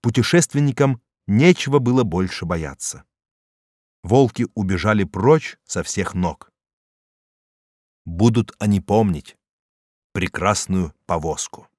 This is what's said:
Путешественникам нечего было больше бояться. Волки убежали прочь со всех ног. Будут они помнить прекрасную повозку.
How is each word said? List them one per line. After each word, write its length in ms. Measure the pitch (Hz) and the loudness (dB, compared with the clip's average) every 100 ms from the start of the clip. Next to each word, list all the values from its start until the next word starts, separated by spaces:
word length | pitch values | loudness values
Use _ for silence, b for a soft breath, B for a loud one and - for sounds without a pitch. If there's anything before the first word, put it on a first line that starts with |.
Путешественникам 1000 | 120 117 117 175 165 143 147 127 139 123 _ _ - | 0 0 2 2 2 0 0 2 0 0 _ _ -2
нечего 520 | 104 165 180 - 143 | 4 4 4 2 0
было 240 | 120 127 | 2 0
больше 420 | 113 87 92 - 82 | 0 -2 -4 -6 -6
бояться. 600 | 85 76 67 - - _ _ _ _ _ _ _ _ _ _ | -6 -6 -10 -12 -14 _ _ _ _ _ _ _ _ _ _
Волки 440 | 90 120 135 - 117 | 2 4 4 0 -6
убежали 520 | - 95 92 107 107 95 | -4 -2 0 0 0 0
прочь 520 | - 117 156 - - | 0 2 2 0 -18
со 180 | _ - | _ -8
всех 300 | 85 - 92 | -6 -6 -6
ног. 380 | 90 87 76 - _ _ _ _ _ _ _ _ _ _ _ _ _ _ _ | -4 -4 -6 -20 _ _ _ _ _ _ _ _ _ _ _ _ _ _ _
Будут 480 | - 85 117 117 113 - | -14 2 2 2 -2 -4
они 220 | 104 101 | -2 -2
помнить 560 | - 104 107 78 - _ _ _ _ _ _ _ _ | 2 0 2 -2 -10 _ _ _ _ _ _ _ _
прекрасную 800 | - 90 - 95 104 - 92 85 - - | -6 -6 -2 -2 -2 -2 -4 -4 -8 -6
повозку. 640 | 85 78 76 - - _ | -6 -4 -8 -10 -16 _